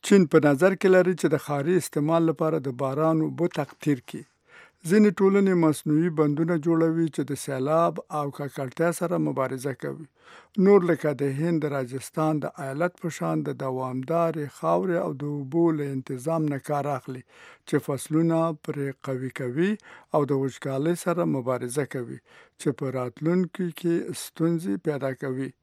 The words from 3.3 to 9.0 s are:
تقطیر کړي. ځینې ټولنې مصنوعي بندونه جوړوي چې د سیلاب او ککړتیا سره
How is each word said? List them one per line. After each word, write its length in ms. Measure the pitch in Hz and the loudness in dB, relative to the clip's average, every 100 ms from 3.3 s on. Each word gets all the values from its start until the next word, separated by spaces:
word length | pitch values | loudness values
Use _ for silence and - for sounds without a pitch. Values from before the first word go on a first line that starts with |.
| 131 175 - | -2 -4 -2
تقطیر 400 | 143 - 151 135 - | -8 -4 -2 -2 -4
کړي. 160 | - 131 _ _ - - _ 165 | -14 -14 _ _ -20 -20 _ 2
ځینې 200 | 208 208 180 | 6 6 4
ټولنې 360 | 196 196 196 180 | 4 4 4 4
مصنوعي 500 | 160 147 - 151 175 156 | 2 2 0 0 0 2
بندونه 400 | 151 147 165 175 165 | 0 2 0 0 2
جوړوي 400 | 165 165 165 165 | 2 2 2 -2
چې 80 | - 135 | -2 -6
د 80 | 135 | -6
سیلاب 580 | - 135 135 160 170 165 - 151 | -6 -4 0 2 2 -2 -8 -6
او 80 | 143 - | -6 -6
ککړتیا 520 | 143 - 135 - 165 | -10 -8 -10 -2 -2
سره 220 | 165 | 0